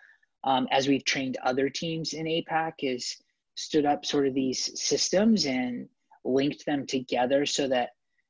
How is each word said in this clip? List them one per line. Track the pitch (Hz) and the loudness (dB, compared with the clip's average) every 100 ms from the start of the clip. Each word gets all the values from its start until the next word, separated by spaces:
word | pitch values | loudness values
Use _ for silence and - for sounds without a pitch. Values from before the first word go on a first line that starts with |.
| - _ _ _ | -20 _ _ _
um, | 131 131 127 | 0 0 2
as | 135 135 | 2 2
we've | 135 | 2
trained | - 143 131 123 | 0 -2 -2 -2
other | 127 127 139 | -2 0 0
teams | - 170 160 160 | -2 -4 -4 -6
in | 151 | -6
apac, | 160 165 165 160 160 - | -2 -2 -2 -2 -2 -4
is | 139 123 - - _ _ _ - | -4 -4 -6 -10 _ _ _ -14
stood | - 156 | -2 2
up | 143 143 - | 2 0 0
sort | 147 139 | 0 2
of | |
these | 131 131 127 - - | 2 0 -2 -4 -4
systems | - - - 180 220 208 | -2 0 2 4 4 4
and | 143 127 123 123 131 _ _ _ | 2 0 -2 -6 -10 _ _ _
linked | - 131 143 - - | 0 2 2 -2 -2
them | 143 - | -2 -2
together | 131 127 123 123 139 143 | -4 -2 0 2 2 2
so | - 139 | 0 0
that, | 127 120 - _ _ _ | 0 0 -6 _ _ _